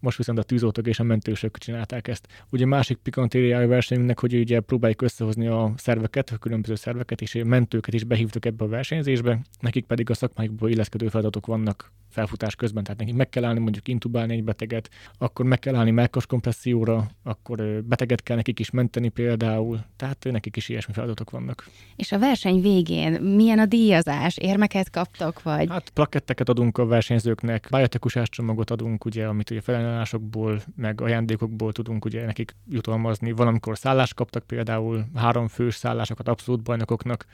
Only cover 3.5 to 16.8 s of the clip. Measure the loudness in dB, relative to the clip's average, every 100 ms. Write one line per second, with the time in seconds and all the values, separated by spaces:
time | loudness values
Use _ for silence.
3.5 | 4 4 4 4 2 2 2 2 2 4
4.5 | 2 2 2 2 2 0 0 -2 0 0
5.5 | 2 0 -2 -2 0 0 -2 -4 -4 -4
6.5 | -4 -2 -4 -4 -6 -6 -6 -6 -2 2
7.5 | 4 4 0 0 -2 2 0 0 -2 -4
8.5 | -2 -2 -2 -2 -2 0 2 2 0 -2
9.5 | -4 -2 -2 -2 -2 0 0 -2 -2 -4
10.5 | -2 0 2 0 -2 -2 0 0 -2 -4
11.5 | -2 0 -2 -8 _ _ -4 -4 -2 -6
12.5 | -4 -4 -4 -6 -6 -2 0 0 0 0
13.5 | 0 0 -2 -4 -4 -2 -2 -2 -2 -2
14.5 | -4 -4 -6 -8 -18 -20 -6 -6 0 2
15.5 | 2 0 2 4 4 2 0 -2 -2 -2
16.5 | -4 0 0